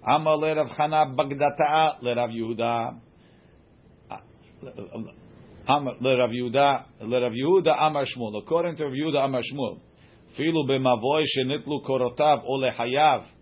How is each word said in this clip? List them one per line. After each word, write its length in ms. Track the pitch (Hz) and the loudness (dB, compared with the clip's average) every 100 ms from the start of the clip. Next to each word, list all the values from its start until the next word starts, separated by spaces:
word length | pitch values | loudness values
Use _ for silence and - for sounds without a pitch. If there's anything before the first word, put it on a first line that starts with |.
| - | 2
Amar 300 | 147 156 156 | 0 2 2
le 180 | 156 156 | 2 0
Rav 120 | 139 - | -2 -2
Chana 380 | 151 156 151 127 | 0 2 2 0
bagdata'a 840 | 143 139 143 143 151 156 160 - | -4 0 0 2 2 4 2 0
le 140 | 123 120 | -2 -2
Rav 140 | 120 | -2
Yehuda. 720 | 113 113 113 117 117 117 120 _ _ _ _ _ _ _ _ _ _ _ 101 - - _ - 131 - 92 - 104 - - - - - - | -4 -6 -2 -2 -2 -4 -10 _ _ _ _ _ _ _ _ _ _ _ -18 -18 -20 _ -20 -20 -16 -16 -14 -14 -16 -20 -20 -20 -16 0
Amar 280 | 143 139 117 | 0 0 -4
le 160 | 127 127 | 0 2
Rav 120 | 123 | 2
Yehuda, 560 | 120 123 127 143 131 - _ | 0 -2 2 4 2 -4 _
le 200 | 110 123 | -2 0
Rav 100 | 120 | 0
Yehuda 440 | 113 139 190 160 139 | -2 2 4 4 2
Amar 260 | 151 147 131 | 2 0 -4
Shmuel. 360 | 123 113 104 | -6 -8 -8
According 340 | 101 160 170 160 | -2 -2 -2 -4
to 80 | 147 | -6
Rav 80 | |
Yehuda 300 | 131 156 143 | -4 -2 0
Amar 180 | 135 131 | 0 -2
Shmuel, 380 | 113 143 117 90 _ _ - _ _ - | -4 -6 -6 -6 _ _ -20 _ _ -4
filu 300 | 151 165 135 | 0 0 2
b'mavoy 580 | 135 131 120 117 151 143 - | 2 2 2 2 0 0 0
shenitlu 480 | 127 143 - 143 - | -2 -4 -4 -6 -2
korotav 580 | 131 123 120 151 143 117 | 0 0 2 2 2 0
o 140 | 135 | -2
lehayav. 680 | 131 117 120 131 156 123 87 _ | -2 -2 -2 2 4 2 -4 _